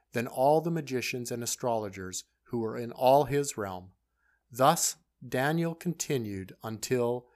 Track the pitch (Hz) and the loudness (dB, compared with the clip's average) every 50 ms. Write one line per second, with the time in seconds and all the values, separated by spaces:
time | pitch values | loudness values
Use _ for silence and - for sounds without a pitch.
0 | _ _ - 120 117 127 - 127 131 143 151 160 156 175 170 160 147 131 131 123 | _ _ -4 -4 -2 -2 0 2 4 6 6 4 2 0 -2 -4 -4 -2 -4 -2
1 | 113 - - 123 120 - 123 120 120 113 - - - 123 117 110 107 101 95 98 | -2 -2 -6 -6 -6 -6 -6 -6 -6 -6 -6 -2 -2 0 0 0 -2 -4 -8 -8
2 | 92 92 92 - - _ _ _ _ - - 117 110 110 107 123 117 117 - - | -10 -8 -8 -10 -12 _ _ _ _ -6 -4 -4 -4 -4 -4 -6 -8 -8 -4 2
3 | 131 127 135 143 147 127 139 143 143 139 - 110 104 98 92 92 92 95 _ _ | 6 8 8 8 6 4 2 0 0 -2 -4 -6 -6 -6 -6 -10 -12 -16 _ _
4 | _ _ _ _ _ _ _ _ _ _ 127 113 131 147 170 175 - - - _ | _ _ _ _ _ _ _ _ _ _ 0 4 4 4 6 4 0 -2 -4 _
5 | _ _ _ - - 123 - 127 131 147 156 170 170 165 165 165 - 180 165 - | _ _ _ -18 -10 -4 -2 0 0 2 0 0 0 -2 -4 -4 -4 -6 -4 -4
6 | - - 151 127 113 104 101 95 92 95 - _ - 113 110 107 - - 131 123 | -4 -2 -2 -2 -2 -4 -6 -8 -8 -10 -14 _ -10 -10 -10 -8 -4 -2 0 2
7 | 120 120 123 123 - _ _ | 2 0 0 -2 -6 _ _